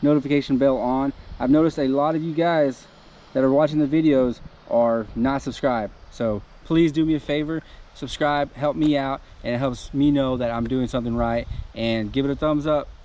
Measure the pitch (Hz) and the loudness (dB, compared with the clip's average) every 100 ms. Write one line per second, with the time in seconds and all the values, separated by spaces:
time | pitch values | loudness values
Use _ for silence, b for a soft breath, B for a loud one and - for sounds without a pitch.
0 | 147 151 135 143 135 135 135 131 120 131 | 4 2 2 0 2 2 2 2 0 0
1 | 139 - B - 127 147 160 151 139 135 | -2 -4 B -6 2 4 4 2 0 2
2 | 147 160 160 156 165 165 143 123 - - | 2 0 -4 0 0 2 0 -2 -14 -20
3 | - - - 131 131 139 151 151 147 151 | -20 -20 -8 0 2 4 2 2 0 2
4 | 160 135 127 117 - - - 117 117 117 | 4 4 2 0 -12 -20 -2 2 2 0
5 | 110 - 123 135 131 117 143 120 104 - | -4 -2 -2 -2 -6 -4 -2 -2 -4 -10
6 | - - 117 104 - - - 165 165 147 | -20 -6 -4 -4 -8 -20 -2 2 2 2
7 | 160 156 - 147 151 160 B B B - | 0 0 -2 -4 -2 -6 B B B -14
8 | 135 - 151 147 143 127 147 156 151 147 | -12 -2 0 0 -2 -2 -4 0 2 2
9 | 135 135 b b 117 120 135 120 - 143 | 0 -6 b b -6 -2 -2 -4 -8 0
10 | 143 143 135 127 123 117 117 131 123 127 | 2 4 2 0 -2 -2 -2 -2 -2 -4
11 | 120 117 117 117 117 B B - 113 113 | -4 -2 0 0 -4 B B -6 -2 -2
12 | 104 117 139 135 151 151 147 151 131 - | -2 -2 -2 -2 0 0 0 -2 -2 -16